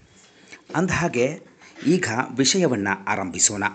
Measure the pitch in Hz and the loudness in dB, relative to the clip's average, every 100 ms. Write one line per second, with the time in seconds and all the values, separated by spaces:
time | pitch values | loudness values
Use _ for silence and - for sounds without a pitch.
0 | - - - _ - - - 151 180 139 | -20 -20 -20 _ -20 -20 -6 -2 0 0
1 | 165 123 131 170 - _ - - 135 180 | 0 0 0 -2 -14 _ -20 -2 2 2
2 | 113 113 - 117 131 190 165 113 98 98 | 2 -2 -2 0 2 2 2 2 0 -2
3 | 98 104 92 90 - 101 101 | -2 -4 -4 0 0 2 -4